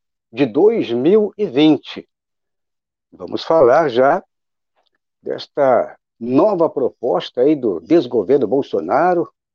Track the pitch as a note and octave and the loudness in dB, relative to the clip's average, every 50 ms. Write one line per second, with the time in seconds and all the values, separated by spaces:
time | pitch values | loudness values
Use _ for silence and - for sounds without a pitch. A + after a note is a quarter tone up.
0 | _ _ _ _ _ _ - A2+ C#3+ B2 G#2 C3+ F3+ G#3+ A#3 G#3+ C3+ G#2 A#2 A#2+ | _ _ _ _ _ _ -4 -4 -2 -2 0 2 2 2 2 0 -2 -4 -4 -2
1 | B2+ D#3 G3+ A3 G#3 G3+ - - G#3 F3+ A#2 C3+ D3+ D#3 D3+ B2 - - - - | 2 2 2 2 2 0 -4 -6 -6 -4 0 2 2 4 2 2 -2 -10 -18 -18
2 | E2+ _ _ _ _ _ _ _ _ _ _ _ _ _ _ _ _ _ _ _ | -18 _ _ _ _ _ _ _ _ _ _ _ _ _ _ _ _ _ _ _
3 | _ _ _ G2 F#2+ E2+ - - - - E3 E3 D3 A#2 B2+ D#3 E3+ D3 A2+ A#2+ | _ _ _ -16 -14 -10 -10 -8 -4 0 2 4 4 4 4 4 2 0 0 2
4 | B2+ C#3 D#3 F#3+ - _ _ _ _ _ _ _ _ _ _ _ _ _ _ _ | 2 2 2 0 -4 _ _ _ _ _ _ _ _ _ _ _ _ _ _ _
5 | _ _ _ _ - B2 B2+ C3 - - - - C#3+ C3+ B2+ G#2+ E2 - - _ | _ _ _ _ -12 -10 -10 -10 -10 -10 -4 -2 0 2 2 2 0 -2 -8 _
6 | _ _ _ - A#2+ A#2+ B2+ C#3 E3+ G#3+ G#3 F3 E3 D3 - D3 C3 G#2 - _ | _ _ _ -12 -8 -2 0 2 2 2 0 0 -2 -2 -2 -2 -4 -4 -4 _
7 | - B2 E3 F3 E3 - - - B2 D3 D#3+ D3 B2 A2+ F#2 D#2+ D#2+ F2 D#3 E3+ | -6 -4 -4 -4 -6 -6 -4 0 0 2 0 0 0 -4 -4 -4 -2 0 0 0
8 | C#3 B2 B2 A#2 F#2+ F2 C3+ C#3+ B2+ G2 A#2+ C#3 C3+ - - G2+ D#2 E2 G#2+ C3+ | 0 0 -2 -2 0 2 0 0 0 0 -2 -2 -4 -2 -4 -6 -4 -2 -2 0
9 | D#3+ F3+ F3+ F3 D#3+ - _ _ _ _ _ | 0 0 0 -2 -4 -6 _ _ _ _ _